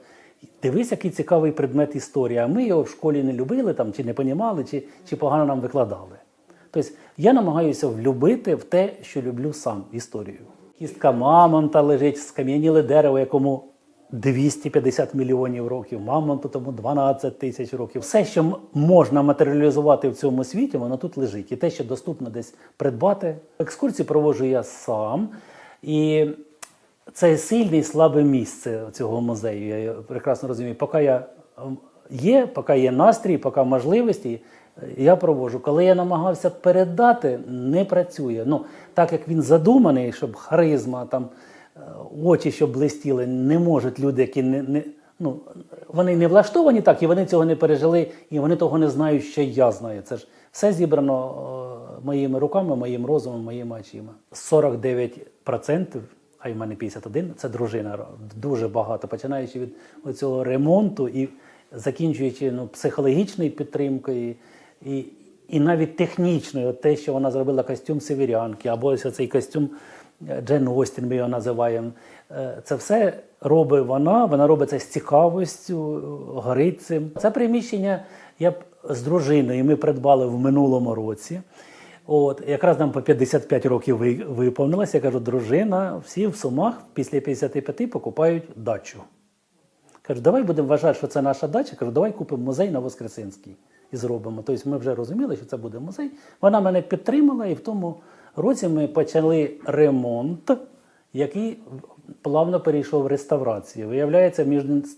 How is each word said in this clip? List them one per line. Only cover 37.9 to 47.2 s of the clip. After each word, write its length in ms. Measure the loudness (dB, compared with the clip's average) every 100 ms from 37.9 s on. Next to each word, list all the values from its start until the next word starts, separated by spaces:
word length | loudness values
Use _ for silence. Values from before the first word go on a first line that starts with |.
| 0 0 -4 -6 -4 -2
Ну, 160 | -2 -4 -18 -4
так 180 | 0 2
як 160 | 0 -2
він 140 | -2
задуманий, 720 | 4 6 8 6 6 4 0
щоб 240 | -4 -8 -8
харизма, 720 | 0 2 4 2 -2 -6 -6
там, 240 | -6 -6 -12 -20 -20 -20 -20
е, 40 | -20 -18 -16 -2
очі, 280 | 2 4 2
щоб 220 | 0 0
блистіли, 540 | 2 -2 -2 -2 -2 0
не 320 | 0 2 4
можуть 400 | 4 2 0 -2
люди, 220 | -2 2
які 220 | 0 0
не, 180 | 0 -2
не, 220 | -2 -4 -4 -16 _ _
ну, 160 | -6 -6 -14 -20 -20 -20 -6
вони 280 | 0 2 4
не 120 | 6
влаштовані 540 | 6 6 4 4 6
так, 220 | 4 4
і 40 | 4
вони 180 | 2